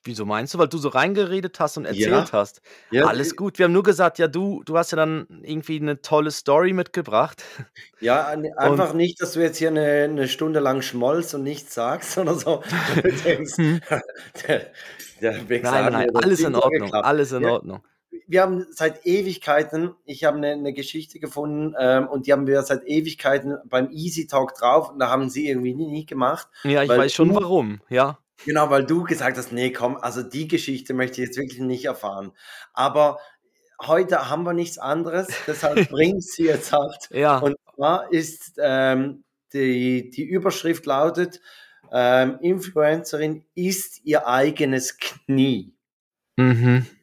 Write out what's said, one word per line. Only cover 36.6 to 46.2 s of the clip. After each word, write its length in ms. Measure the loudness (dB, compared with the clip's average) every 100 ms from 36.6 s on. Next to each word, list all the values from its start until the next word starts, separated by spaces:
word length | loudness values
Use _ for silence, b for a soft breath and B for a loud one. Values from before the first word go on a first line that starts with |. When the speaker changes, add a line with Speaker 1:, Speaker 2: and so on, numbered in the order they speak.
| 0
Speaker 2:
halt. 380 | 0 0 -8 -8
Speaker 1:
Ja. 280 | 0 2 4
Speaker 2:
Und 180 | 2 -2 _
zwar 380 | -2 0 0 0
ist, 420 | -2 -2 -12 -16 -2
ähm, 600 | 0 2 2 2 -2 -6 _ _ _
die, 580 | -2 0 2 0 0 -4
die 140 | -10
Überschrift 600 | -4 -2 -2 -2 -4 -4 -2
lautet, 540 | 0 2 0 -6 -8 b b b b _
ähm, 460 | 0 4 4 2 0
"Influencerin 1040 | -2 -2 -2 0 2 0 -4 -6 -4 -6 _
isst 500 | -4 -4 -4 -8 -12
ihr 220 | 0 0 2
eigenes 720 | 2 2 2 0 0 -4 -8
Knie." 760 | -12 -10 -2 2 2 0 -6 _ _ _ _ _